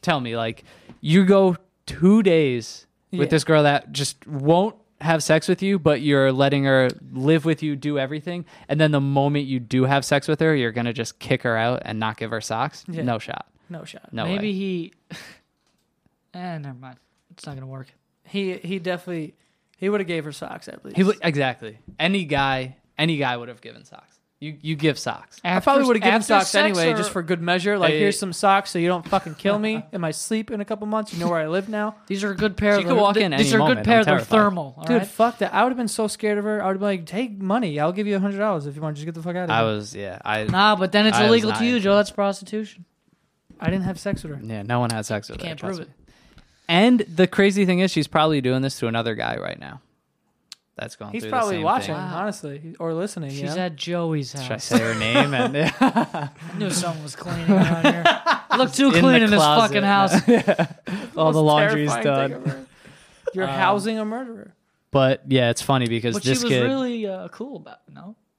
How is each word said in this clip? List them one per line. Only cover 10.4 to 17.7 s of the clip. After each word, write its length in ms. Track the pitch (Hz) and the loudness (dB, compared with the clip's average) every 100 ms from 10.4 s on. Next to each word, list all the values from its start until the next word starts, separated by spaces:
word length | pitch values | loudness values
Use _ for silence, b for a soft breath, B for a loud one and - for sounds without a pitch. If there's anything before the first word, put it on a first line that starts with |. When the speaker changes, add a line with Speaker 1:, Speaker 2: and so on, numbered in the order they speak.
Speaker 1:
her, 140 | 160 | 2
you're 180 | 151 117 | 2 0
gonna 200 | 113 117 | -2 -6
just 260 | 113 113 - | -6 -8 -10
kick 240 | - 127 | -4 -2
her 120 | 123 113 | 0 0
out 240 | 117 123 - | 0 -2 -6
and 120 | 110 | -6
not 200 | 110 110 | -6 -6
give 120 | 113 | -8
her 80 | 113 | -8
socks? 420 | - 113 135 - - | -6 -4 -6 -8 -14
Speaker 2:
Yeah. 160 | 165 | -6
Speaker 1:
No 160 | 123 117 | -4 -4
shot. 280 | - - - _ _ | -6 -14 -14 _ _
Speaker 2:
No 140 | 170 - | -16 -16
shot. 260 | - - | -20 -14
Speaker 1:
No 120 | 113 170 | -8 -4
Speaker 3:
Maybe 220 | 196 208 | -4 -4
Speaker 1:
way. 40 | |
Speaker 3:
he, 400 | 190 196 180 170 _ _ | -4 -4 -6 -8 _ _
<laughs> 1200 | - - - _ _ _ _ _ _ _ _ _ | -20 -20 -20 _ _ _ _ _ _ _ _ _
eh, 240 | 180 180 165 | -14 -10 -10
never 200 | 143 127 | -12 -16
mind. 200 | 131 123 _ _ _ | -20 -20 _ _ _
It's 160 | 175 - | _ -16
not 80 | |
gonna 120 | 139 | -14
work. 220 | 131 | -14